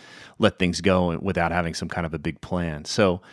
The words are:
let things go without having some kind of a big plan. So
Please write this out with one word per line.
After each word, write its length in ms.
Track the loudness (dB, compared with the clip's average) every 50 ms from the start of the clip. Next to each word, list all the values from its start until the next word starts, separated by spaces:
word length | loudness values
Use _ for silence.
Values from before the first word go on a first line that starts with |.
| -20 -20 -20 -20 -20 -18 -2 2
let 220 | 2 2 2 2
things 200 | 2 0 0 0
go 380 | 2 2 4 4 2 0 -2 -2
without 340 | -4 -2 0 0 0 0
having 220 | 0 0 -2 -2 -4
some 160 | -6 -8 -6
kind 160 | -4 -4 -4
of 80 | -4 -4
a 60 | -4
big 200 | -4 -6 -6 -6
plan. 460 | -6 -4 -4 -2 -2 -2 -4 -6 -8
So 360 | -4 2 4 4 4 4 2 -4 -12